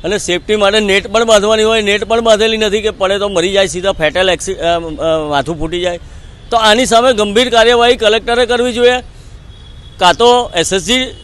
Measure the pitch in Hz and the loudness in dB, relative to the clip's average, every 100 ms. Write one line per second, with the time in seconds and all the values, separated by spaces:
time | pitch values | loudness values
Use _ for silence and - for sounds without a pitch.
0 | 160 208 - 175 - 214 196 214 208 196 | -4 -4 -2 -4 -2 0 2 2 2 0
1 | 190 214 226 214 202 220 214 226 208 202 | 0 -2 4 2 4 2 2 0 0 -2
2 | 208 233 226 214 226 220 214 208 214 180 | 0 0 2 2 2 0 -2 -2 -4 -4
3 | 190 202 202 185 180 196 190 170 190 185 | -2 -2 -2 -2 0 0 0 -2 -4 -2
4 | 156 165 185 170 - 185 165 170 165 156 | -2 0 0 -2 -6 -4 -2 -2 -4 -6
5 | 160 160 151 143 135 165 160 175 175 175 | -2 -2 -2 -4 -4 -6 -6 -4 -6 -6
6 | - - - - - 233 220 220 254 226 | -14 -20 -20 -20 -4 2 4 4 4 4
7 | 254 220 208 202 254 226 226 240 240 262 | 4 2 0 0 2 2 4 4 2 2
8 | 214 220 190 240 240 240 247 226 240 247 | 0 0 0 -2 0 0 -2 2 2 0
9 | 240 - - - - - - - - - | -8 -20 -20 -20 -20 -20 -20 -20 -20 0
10 | 180 170 240 247 240 175 160 190 165 254 | 0 4 4 2 0 -4 -2 -4 -2 -2
11 | 254 - | -2 -10